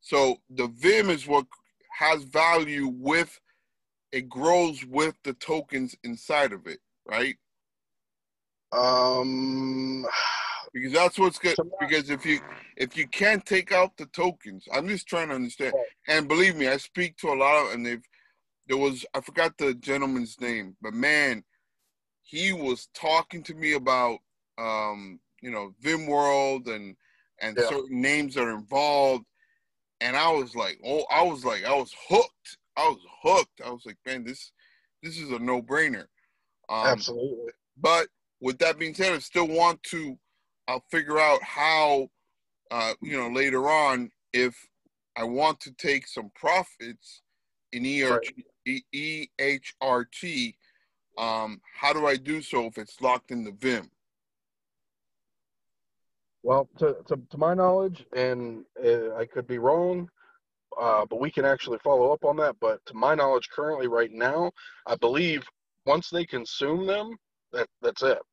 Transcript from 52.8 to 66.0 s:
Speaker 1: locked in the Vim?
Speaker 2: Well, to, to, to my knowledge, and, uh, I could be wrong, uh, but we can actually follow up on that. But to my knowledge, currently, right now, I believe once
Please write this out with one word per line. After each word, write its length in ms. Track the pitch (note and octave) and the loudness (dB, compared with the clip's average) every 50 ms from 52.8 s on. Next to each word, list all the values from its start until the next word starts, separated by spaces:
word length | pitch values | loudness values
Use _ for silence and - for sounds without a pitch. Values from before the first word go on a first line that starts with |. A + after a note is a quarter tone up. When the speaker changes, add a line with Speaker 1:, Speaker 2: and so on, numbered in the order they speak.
| G#2+ - - - B2+ | -14 -14 -14 -4 0
Speaker 1:
locked 280 | B2+ B2 B2 _ _ C3 | 0 0 0 _ _ -8
in 120 | A#2+ A2+ | -8 -8
the 80 | G#2+ G2 | -8 -12
Vim? 380 | G#2 A#2 C3 B2 A2 F2 - _ _ _ _ _ _ _ _ _ _ _ _ _ _ _ _ _ _ _ _ _ _ _ _ _ _ _ _ _ _ _ _ _ _ _ _ _ _ _ _ _ _ _ _ _ _ _ _ _ _ - | -4 -2 -2 -2 -2 -4 -10 _ _ _ _ _ _ _ _ _ _ _ _ _ _ _ _ _ _ _ _ _ _ _ _ _ _ _ _ _ _ _ _ _ _ _ _ _ _ _ _ _ _ _ _ _ _ _ _ _ _ 0
Speaker 2:
Well, 260 | A#2+ C3 C3+ C#3 _ _ - | 2 2 2 2 _ _ 0
to, 180 | E3 D3+ C3+ - - - | 0 0 0 0 -4 -6
to, 120 | D#3+ C#3 B2 _ | -6 -6 -6 _
to 80 | - C#3+ | -4 0
my 140 | D3+ E3 F3+ | 0 2 2
knowledge, 520 | F#3 F#3 F#3 F#3 F#3+ F#3+ F#3+ F3+ - - _ - | 4 4 4 4 4 2 -2 -4 -8 -16 _ -2
and, 480 | C3 B2+ B2+ B2+ B2 A#2+ A#2 A2+ A2 - _ _ - C3 | 0 0 0 0 -2 -4 -8 -10 -12 -16 _ _ -2 2
uh, 320 | A#2 A#2 A#2 A2+ A2+ A2 | 2 2 4 2 -4 -4
I 100 | A2+ A#2 | -4 -6
could 200 | A#2+ - C3 B2 | -6 -6 -8 -6
be 120 | A#2+ B2+ A#2+ | -6 -6 0
wrong, 500 | A#2 B2+ D3+ E3+ F3 F3+ F3+ F3+ F3 F3 _ _ _ _ _ _ _ _ _ _ _ _ - - | 2 2 4 4 2 0 0 -2 -6 -10 _ _ _ _ _ _ _ _ _ _ _ _ -8 -2
uh, 240 | - - A2 G#2+ G#2 | 0 2 2 2 2
but 160 | - A#2 A2+ | 0 -2 -4
we 100 | C3 D#3 | -4 -2
can 140 | - - C3+ | -2 0 2
actually 340 | C#3 C#3 C3 - - A#2+ A2+ - | 2 2 2 0 -6 -6 -4 2
follow 280 | D3 C#3+ B2+ B2 C3+ D3 | 2 4 6 6 4 4
up 120 | D#3 - | 2 2
on 120 | D3 D3 | 0 2
that. 200 | D#3 D3+ C#3+ A#2+ _ | 2 0 0 0 _
But 240 | - A2+ A2 G#2 _ | -2 -2 -2 -2 _
to 80 | - - | -16 -6
my 200 | A2 A#2+ C#3 D#3 | 0 2 2 4
knowledge, 340 | D3+ C#3+ C3+ C3 B2+ B2 - - | 4 4 2 2 2 0 -4 -6
currently, 340 | - D3 D3+ D#3 C#3 C3 B2 | -6 -4 -4 -2 -2 -2 -2
right 220 | A#2 A#2 A#2 A2+ | 0 0 0 0
now, 400 | G#2+ A2+ - D#3+ F#3 E3 F3 F3 - - - - - - _ | -2 -2 -2 0 0 0 -2 -2 -4 -10 -20 -20 -20 -16 _
I 100 | - A#2 | -4 -4
believe 460 | - - A#2 B2 C#3+ F3+ E3+ D#3 D3 B2+ - _ _ _ _ _ _ _ | 0 2 2 2 2 0 0 0 -2 -6 -10 _ _ _ _ _ _ _
once 240 | C3+ C#3+ E3 | 2 2 2